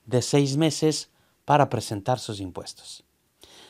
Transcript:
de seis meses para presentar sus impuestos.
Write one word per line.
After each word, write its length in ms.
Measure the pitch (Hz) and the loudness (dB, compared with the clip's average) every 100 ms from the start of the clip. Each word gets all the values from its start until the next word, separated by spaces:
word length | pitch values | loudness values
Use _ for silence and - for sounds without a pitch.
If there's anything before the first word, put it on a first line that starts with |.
| - | -2
de 160 | 123 | 0
seis 340 | - 147 139 139 | 2 2 2 2
meses 540 | 160 - 156 147 - _ _ _ | 0 2 0 0 -6 _ _ _
para 240 | - 147 139 | 2 4 4
presentar 500 | 120 - 104 101 127 | 0 -4 -6 -4 -4
sus 220 | - 101 | -4 -10
impuestos. 640 | 95 87 - - - - _ _ _ _ - - - | -10 -10 -14 -16 -18 -20 _ _ _ _ -20 -20 -20